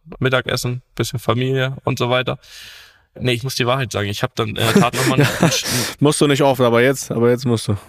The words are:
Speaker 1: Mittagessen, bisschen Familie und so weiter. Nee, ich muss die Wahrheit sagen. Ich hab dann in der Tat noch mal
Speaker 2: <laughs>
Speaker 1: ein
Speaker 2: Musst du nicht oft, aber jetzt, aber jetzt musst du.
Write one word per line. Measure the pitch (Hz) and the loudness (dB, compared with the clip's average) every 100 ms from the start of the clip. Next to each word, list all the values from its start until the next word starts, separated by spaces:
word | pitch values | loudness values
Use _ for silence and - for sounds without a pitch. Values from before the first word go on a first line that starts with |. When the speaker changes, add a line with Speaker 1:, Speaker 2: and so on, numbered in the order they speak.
| - - | -18 -4
Speaker 1:
Mittagessen, | 131 127 - 123 123 123 _ - | 0 0 0 -4 -4 -6 _ -6
bisschen | 123 123 | -4 -4
Familie | - 117 127 135 131 135 - | -2 -2 0 -2 -2 -4 -6
und | 131 | -2
so | 123 | 0
weiter. | 127 123 127 - - - - - _ _ - | 0 -2 -6 -10 -20 -20 -20 -20 _ _ -6
Nee, | 127 | -2
ich | 117 | -2
muss | 131 - | -4 -2
die | 120 | 0
Wahrheit | 135 120 | 0 -2
sagen. | 101 101 | -4 -4
Ich | 104 | -4
hab | 127 - | -6 -4
dann | 110 | -4
in | 95 | -2
der | 110 | 2
Tat | 202 120 | 4 2
noch | 123 131 | 2 0
mal | 131 | 2
Speaker 2:
<laughs> | 139 - | 2 2
Speaker 1:
ein | 160 - - 123 107 - | 0 0 -2 -4 -4 0
Speaker 2:
Musst | 139 156 | 2 4
du | 151 | 2
nicht | 139 | 4
oft, | 139 127 | 2 4
aber | 120 117 | 4 4
jetzt, | 123 135 - | 4 2 -4
aber | 113 120 | 0 2
jetzt | 123 123 | 2 0
musst | 113 - | -2 0
du. | 98 | -4